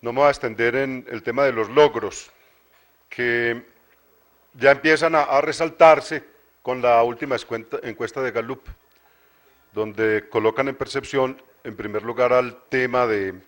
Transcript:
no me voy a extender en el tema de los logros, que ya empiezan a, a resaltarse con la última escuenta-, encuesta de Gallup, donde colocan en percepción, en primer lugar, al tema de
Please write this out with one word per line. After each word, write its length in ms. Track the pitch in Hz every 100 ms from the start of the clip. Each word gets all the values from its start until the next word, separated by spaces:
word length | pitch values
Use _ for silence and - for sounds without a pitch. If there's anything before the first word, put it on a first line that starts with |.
no 100 | 120
me 80 | 123
voy 80 | 143
a 40 |
extender 440 | 139 123 110 117 123
en 320 | 135 131 -
el 140 | 117
tema 220 | 110 120 139
de 80 |
los 160 | 117 107
logros, 600 | 127 147 120 107 - - _ _ _ _ _ _ _ _
que 560 | - 120 117 117 117 - _ _ _ _ _ _ _ _ 131
ya 160 | 127
empiezan 440 | 139 156 156 165 160
a, 60 |
a 180 | 143 135
resaltarse 840 | 151 147 165 - 165 151 - 156 - _ _ _
con 200 | - 127
la 200 | 123 117
última 340 | 117 117 139 123
escuenta-, 420 | - 117 113 143
encuesta 380 | 131 110 117 -
de 100 | 131
Gallup, 360 | 117 113 131 - - _ _ _ _ _ _ _ _ _
donde 560 | - 107 104 110 107 -
colocan 400 | 117 110 110 135
en 80 | 131
percepción, 680 | 131 139 127 139 131 135 - _
en 140 | - 107
primer 260 | 104 104
lugar, 300 | 107 117 123
al 280 | 127 123 107 _
tema 400 | 131 127 123 123
de 280 | 107 95 92